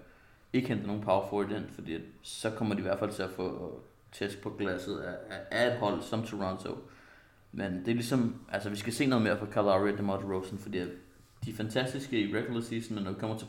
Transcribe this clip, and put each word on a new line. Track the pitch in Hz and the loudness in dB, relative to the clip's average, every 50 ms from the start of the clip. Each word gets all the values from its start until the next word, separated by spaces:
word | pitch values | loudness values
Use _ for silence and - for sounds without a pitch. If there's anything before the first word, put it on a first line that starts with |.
| - - - - - - - - _ - - | -14 -18 -20 -20 -20 -20 -20 -20 _ -2 0
ikke | 127 127 127 | 0 2 2
henter | 120 101 101 | 0 0 0
nogen | 101 104 107 104 | -2 -2 0 4
power | 104 95 98 98 - | 6 6 6 4 2
forward | 101 104 101 98 | 2 0 0 0
ind, | 104 104 - - | 0 -4 -4 -8
fordi | - - - - 80 | -10 -10 -8 -6 -6
at | 85 82 - - - - | -6 -6 -10 -16 -18 -14
så | - - - - 110 | -12 -8 -2 -2 -2
kommer | 107 - 113 107 104 | 0 0 0 0 2
de | 98 | 2
i | 90 | 2
hvert | 95 98 98 | 0 0 0
fald | 110 104 - | 0 -2 -2
til | - 95 | -2 -4
at | 92 | -4
få | - - 92 90 - - 90 82 - - - - - - - - - | -2 -2 -2 -2 -2 -4 -6 -8 -8 -10 -14 -18 -20 -20 -20 -14 -6
tæsk | - 98 101 - - - | -4 -4 -4 -4 -4 -8
på | 107 - - | -6 -4 -2
glasset | 104 95 90 92 90 98 98 80 | -2 0 0 -2 -2 -4 -4 -4
af, | - 90 90 - - - | -4 -6 -6 -8 -10 -10
af, | 98 - - - | -10 -10 -8 -2
af | - 113 120 123 120 | 2 4 4 4 4
et | 113 | 4
hold | 110 101 95 82 - | 2 2 2 0 -2
som | - - 110 113 | -2 -2 -2 -2
Toronto. | - 107 101 98 92 92 95 - 90 87 - - - - - - - - - - - _ - - - - | -2 -4 -2 -2 -2 -2 -4 -4 -6 -8 -8 -10 -16 -20 -20 -20 -20 -20 -20 -20 -20 _ -20 -20 -12 -6
Men | - 95 95 90 92 | -4 -2 -2 -2 -2
det | 90 113 | 0 2
er | 117 | 2
ligesom, | 120 117 - 143 131 117 113 - - - - - | 2 2 2 4 4 4 2 0 -4 -8 -4 -4
altså, | 104 - 104 | -2 -2 -2
vi | 104 | -4
skal | 104 104 113 110 | -4 -4 -2 2
se | - 151 | 2 4
noget | 131 131 117 110 | 4 6 6 6
mere | 104 90 104 | 4 4 2
fra | 107 | 0
Kyle | 101 - 113 104 | -2 2 4 6
Lowry | 101 95 95 101 101 101 | 6 6 6 6 4 2
og | 104 | 2
DeMar | 104 101 95 98 | 0 0 0 0
DeRozan, | 98 98 95 92 92 92 101 98 | 0 0 -2 -2 -2 -4 -6 -8
fordi | - - 101 92 | -6 -4 -2 -2
at | 90 90 - - - - - - - - - - - | -2 -2 -6 -10 -16 -20 -20 -20 -20 -20 -14 -8 -8
de | 113 | -6
er | 104 | -4
fantastiske | - 107 110 - 135 127 131 - 139 135 - 127 113 | -2 -2 0 2 2 2 0 -2 -4 -4 0 2 2
i | 101 101 107 | 4 4 2
regular | 107 120 120 120 117 | 0 0 0 0 -2
season, | 117 - 117 113 113 - 110 | -2 -2 -2 -4 -2 -2 -2
men | 104 98 | -2 -2
når | 92 | -2
det | 95 - | -2 -2
kommer | - 110 110 110 | -2 -2 -4 -4
til | - | -6